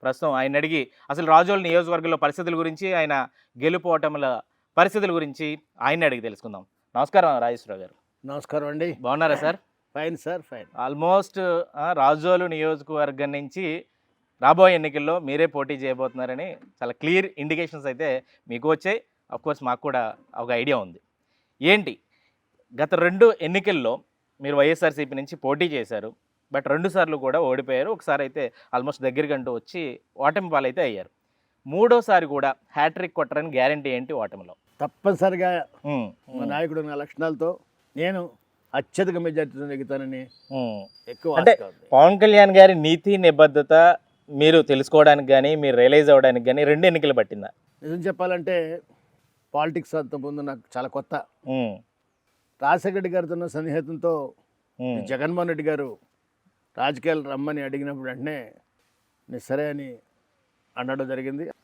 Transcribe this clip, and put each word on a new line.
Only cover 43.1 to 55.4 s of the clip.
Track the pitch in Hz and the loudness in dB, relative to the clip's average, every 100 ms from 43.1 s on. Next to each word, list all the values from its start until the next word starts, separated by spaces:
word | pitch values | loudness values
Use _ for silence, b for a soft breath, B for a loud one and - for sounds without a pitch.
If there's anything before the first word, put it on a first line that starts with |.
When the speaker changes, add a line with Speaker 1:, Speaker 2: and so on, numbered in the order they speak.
| 196 | 4
Speaker 1:
నిబద్ధత | 180 147 151 143 143 160 170 175 _ _ _ | 4 6 6 6 4 8 8 4 _ _ _
మీరు | 143 151 160 | 2 6 6
తెలుసుకోవడానికి | 151 135 135 156 151 147 135 | 4 0 2 6 8 8 6
కానీ, | 135 139 | 4 4
మీరు | 156 143 123 | 0 0 6
రియలైజ్ | 123 147 147 | 8 8 8
అవ్వడానికి | 139 131 123 120 | 8 8 4 0
కానీ | 131 | 2
రెండు | 147 151 185 | 2 4 4
ఎన్నికలు | 165 147 | 4 0
పట్టిందా? | 123 107 104 101 - _ _ | 0 0 -4 -14 -16 _ _
Speaker 2:
నిజం | 147 170 | -10 -8
చెప్పాలంటే | 175 185 180 180 170 180 160 170 - _ _ _ _ _ _ | -6 -4 -4 -4 -4 -4 -4 -8 -14 _ _ _ _ _ _
పాలిటిక్స్ | 143 156 160 - | -4 -4 -6 -8
అంతకుముందు | 160 139 147 139 147 | -8 -8 -10 -10 -10
నాకు | 143 135 _ 127 | -10 -12 _ -10
చాలా | 127 | -8
కొత్త. | 139 - 147 - _ 143 | -10 -8 -10 -12 _ -8
Speaker 1:
ఉమ్. | 131 117 95 _ _ _ _ _ _ _ _ | -6 -4 -8 _ _ _ _ _ _ _ _
Speaker 2:
రాజశేఖర | 139 170 190 | -2 -2 -2
రెడ్డి | 190 185 | -6 -6
గారితో | 180 170 | -6 -6
ఉన్న | 170 170 | -8 -8
సన్నిహితంతో | 147 160 151 143 160 170 160 139 - _ _ _ _ | -10 -8 -8 -8 -6 -4 -4 -6 -16 _ _ _ _
Speaker 1:
ఉమ్. | 127 120 101 | -8 -8 -6
Speaker 2:
జగన్మోహన్ | 131 151 175 | -8 -6 -4